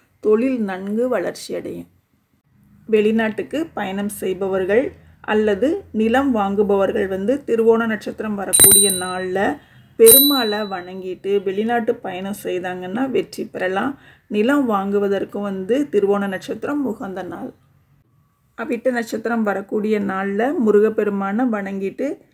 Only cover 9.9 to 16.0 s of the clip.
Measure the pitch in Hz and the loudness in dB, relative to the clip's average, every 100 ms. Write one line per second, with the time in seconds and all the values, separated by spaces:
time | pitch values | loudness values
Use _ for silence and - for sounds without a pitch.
9.9 | - 226 247 285 277 220 208 208 185 180 | 6 8 8 4 2 0 -2 -4 -8 -10
10.9 | 190 185 180 196 202 190 196 220 240 233 | -12 -10 -8 -2 -2 0 -2 0 0 0
11.9 | 233 196 185 196 202 185 180 180 180 185 | -4 -6 -8 -8 -8 -6 -6 -6 -8 -6
12.9 | 214 262 233 170 - 220 - 180 190 262 | -4 -2 -2 -4 -8 -10 -6 -4 -2 -4
13.9 | 285 - - - 208 226 294 247 202 196 | -6 -16 -20 -6 0 2 2 2 0 0
14.9 | 202 202 196 - 202 202 190 185 262 285 | 0 0 -2 -4 -6 -6 -4 -2 -2 0
15.9 | 202 | 0